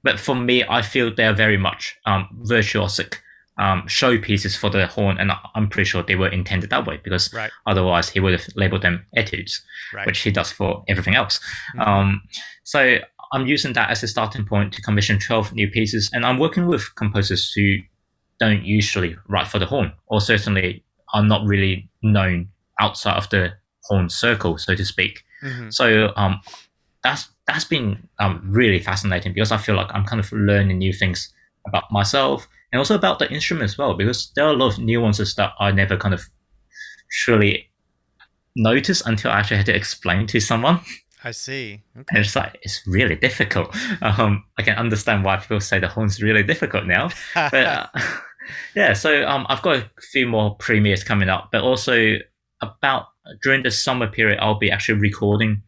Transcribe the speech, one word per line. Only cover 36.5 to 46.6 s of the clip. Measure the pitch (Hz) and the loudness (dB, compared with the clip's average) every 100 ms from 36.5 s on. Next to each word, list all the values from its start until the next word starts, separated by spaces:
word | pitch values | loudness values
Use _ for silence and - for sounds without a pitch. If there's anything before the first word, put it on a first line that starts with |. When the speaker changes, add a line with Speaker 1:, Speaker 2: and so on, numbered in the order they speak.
| _ _ - - - _ | _ _ -20 -20 -20 _
Speaker 1:
truly | - - 113 101 - - _ _ _ _ _ - _ _ - | -4 2 4 4 2 -6 _ _ _ _ _ -20 _ _ 0
noticed | 110 127 - 180 120 | 2 2 2 -2 -2
until | 107 120 | -2 0
I | 104 | 0
actually | 104 104 | 2 0
had | 101 | 2
to | 101 | 0
explain | - - - 90 104 | -2 -6 -2 0 0
to | 120 | -2
someone. | 104 113 131 170 - - _ _ | 0 2 2 0 -2 -20 _ _
Speaker 2:
I | 120 | -14
see. | 110 - 135 113 104 _ 117 | -12 -10 -10 -10 -14 _ -18
Okay. | 131 | -2
Speaker 1:
And | 202 | 0
it's | 101 - | 0 -2
like, | - - | -4 -10
it's | 101 - - | -12 -10 -2
really | 92 131 78 | 0 2 0
difficult. | 131 - - - 82 214 247 190 | -2 0 -2 0 -2 -6 -8 -4
Um, | 110 98 110 101 - - | 0 2 2 2 -4 -4
I | |
can | 110 107 | -2 0
understand | 117 104 - 104 | 0 0 0 0
why | 98 95 | 2 -2
people | - 104 | -2 -4
say | 98 98 | 0 -2
the | 90 | -2
horn's | - 107 98 | -2 -2 0
really | 107 110 | 2 2
difficult | 101 160 | 2 -2